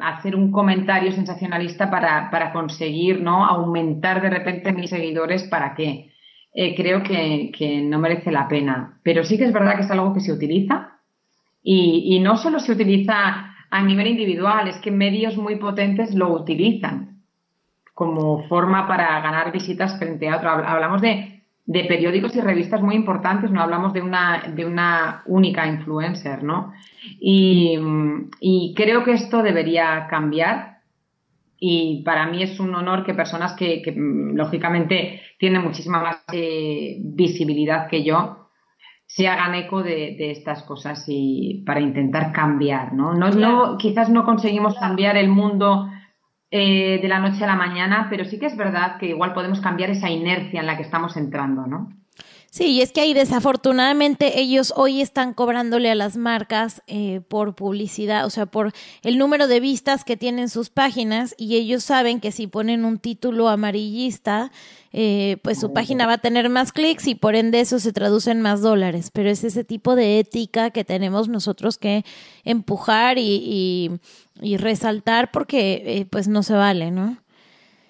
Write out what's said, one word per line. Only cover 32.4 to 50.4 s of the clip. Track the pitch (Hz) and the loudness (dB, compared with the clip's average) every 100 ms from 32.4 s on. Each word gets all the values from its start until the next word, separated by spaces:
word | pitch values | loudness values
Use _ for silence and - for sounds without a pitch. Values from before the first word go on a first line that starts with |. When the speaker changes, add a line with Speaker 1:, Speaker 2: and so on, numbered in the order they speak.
Speaker 1:
es | 190 190 | -4 -4
un | 190 | -4
honor | 180 180 185 185 | -4 -2 -2 -2
que | |
personas | 170 165 170 180 | -4 -4 -4 -6
que, | - 175 160 | -4 -2 -2
que, | 160 | -4
mm, | 147 143 143 143 147 | -4 -2 -2 -2 -2
lógicamente | 156 165 170 170 165 185 185 - - - | -2 -2 0 0 0 0 -2 -8 -16 -2
tienen | 185 185 | 0 2
muchísima | 165 160 170 165 | 0 -6 -4 -2
más, | 170 160 - | -2 -6 -8
eh, | 170 165 160 156 147 143 135 | -6 -4 -4 -4 -4 -6 -8
visibilidad | 151 147 175 175 151 147 151 160 160 | -6 0 0 2 -2 0 0 0 -2
que | 160 | -2
yo | 151 160 170 - - _ _ _ - _ - | 0 0 0 -8 -20 _ _ _ -20 _ -10
se | - 190 | -2 0
hagan | 180 175 | 0 -2
eco | 180 175 190 | -2 -4 -4
de, | 175 160 147 151 | -4 -4 -6 -8
de | 151 | -8
estas | 147 156 147 | -8 -8 -10
cosas | - 143 147 147 - | -10 -12 -10 -10 -6
y | 143 135 135 135 - - | -2 -2 -2 -4 -6 -2
para | 147 | 0
intentar | 143 139 135 156 156 | 0 0 0 0 -2
cambiar, | 160 151 143 143 131 127 | 0 0 2 0 -2 -4
¿no? | 131 151 | -2 0
No, | 175 190 | 2 2
Speaker 2:
Claro. | 208 220 247 240 | 4 4 4 2
Speaker 1:
no, | 190 | 0
quizás | 214 214 226 | 0 2 4
no | 233 | 4
conseguimos | 226 220 214 202 202 196 | 4 2 2 0 0 0
cambiar | 190 185 202 202 | -2 0 2 4
el | 196 | 4
mundo, | 196 208 202 202 196 196 - - _ _ _ - | 4 4 4 4 2 0 -12 -20 _ _ _ -4
eh, | 202 196 190 190 190 | 0 4 4 2 0
de | 190 | 2
la | 190 | 2
noche | 196 196 | 0 0
a | 202 | 0
la | 190 | 0
mañana, | 180 180 190 208 202 | 0 -2 0 0 0
pero | 196 | -4
sí | 185 208 | -6 -6
que | 294 | -6
es | 220 | -2
verdad | 196 175 180 - | -2 0 -2 -4
que | 180 | -6
igual | 160 180 | -2 -2
podemos | 190 180 196 | -2 -4 -2
cambiar | 185 175 185 | -2 -2 -2
esa | 196 185 | -2 -2
inercia | 165 170 185 | -2 -2 -2